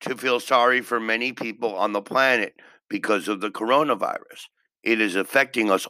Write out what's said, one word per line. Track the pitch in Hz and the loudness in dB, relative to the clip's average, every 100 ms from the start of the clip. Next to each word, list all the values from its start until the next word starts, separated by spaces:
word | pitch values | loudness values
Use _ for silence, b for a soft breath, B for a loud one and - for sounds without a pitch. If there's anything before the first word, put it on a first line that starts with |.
to | - 127 | -10 -4
feel | 131 123 | 0 -2
sorry | - 131 123 127 | 2 4 4 2
for | 117 120 | 0 -4
many | 110 113 123 | -2 -2 -4
people | 117 117 110 117 95 | -6 -10 -6 -4 -2
on | 104 | -2
the | 104 | -2
planet | 101 135 131 123 101 - b b - | -2 2 2 2 0 -8 b b -8
because | 101 - 104 87 | -4 0 0 0
of | 101 | -4
the | 104 | -6
coronavirus. | - 113 139 151 107 - - - - - _ _ _ | -4 2 2 2 0 -4 -6 -12 -20 -20 _ _ _
It | - 113 | -2 0
is | 107 90 | 2 0
affecting | 95 135 135 120 107 | 0 0 0 0 2
us | 95 | 2